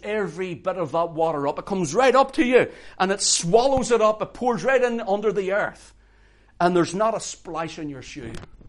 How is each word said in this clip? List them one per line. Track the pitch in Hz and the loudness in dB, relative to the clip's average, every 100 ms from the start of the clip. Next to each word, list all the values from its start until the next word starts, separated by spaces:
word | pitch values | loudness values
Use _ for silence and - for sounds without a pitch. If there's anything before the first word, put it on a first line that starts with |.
every | 202 214 190 156 185 | -6 -4 -4 -6 -8
bit | 165 185 180 | -6 -6 -4
of | 156 | -2
that | 165 170 | -2 -2
water | 160 165 147 139 | -2 -2 0 -2
up. | 151 | -4
It | - | -4
comes | 196 156 | -4 -2
right | 180 262 254 | 2 4 6
up | 269 | 4
to | - 247 | 2 4
you, | 247 147 - - - | 4 4 -4 -10 -2
and | 190 | 0
it | 196 | 0
swallows | - - 170 220 269 262 220 | 0 0 4 4 4 2 2
it | 233 | 2
up. | 214 214 | 2 2
It | 190 | -4
pours | - 247 220 | -4 -2 0
right | 214 262 | 2 2
in | 247 233 | 2 -2
under | 190 208 214 | -2 -2 0
the | 196 185 | -2 -2
earth. | 202 165 - - _ _ _ _ _ _ - | -2 -4 -8 -20 _ _ _ _ _ _ 0
And | 175 | 2
there's | 175 156 180 | 4 2 0
not | 220 202 | -2 -2
a | |
splash | - - - 160 165 170 | -8 -14 -12 -8 -8 -8
in | 151 | -12
your | 131 | -12
shoe. | 117 139 117 117 - - | -14 -14 -12 -12 -16 -20